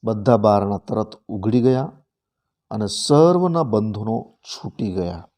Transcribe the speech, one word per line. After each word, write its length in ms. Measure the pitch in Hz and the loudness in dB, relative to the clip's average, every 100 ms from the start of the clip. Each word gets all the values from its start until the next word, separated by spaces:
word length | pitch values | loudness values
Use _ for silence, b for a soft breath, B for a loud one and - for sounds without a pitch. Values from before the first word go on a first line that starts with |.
બધા 340 | 110 107 104 117 | -6 -4 2 4
બારણા 400 | 104 104 98 101 | 4 2 0 -4
તરત 420 | - 107 107 - _ | -6 -6 -6 -10 _
ઉઘડી 340 | 110 104 120 | -8 -2 0
ગયા 300 | 123 131 143 - _ _ _ _ _ _ _ | 2 0 -4 -12 _ _ _ _ _ _ _
અને 160 | 110 104 | -8 -6
સર્વના 760 | - - 147 165 180 180 165 | -6 2 4 6 4 0 -2
બંધનો 760 | 147 107 107 104 107 113 - _ - | -2 -2 0 2 2 0 -8 _ -20
છૂટી 480 | - - - 113 | -14 -14 -8 -6
ગયા. 340 | 92 87 85 - | -4 -6 -8 -14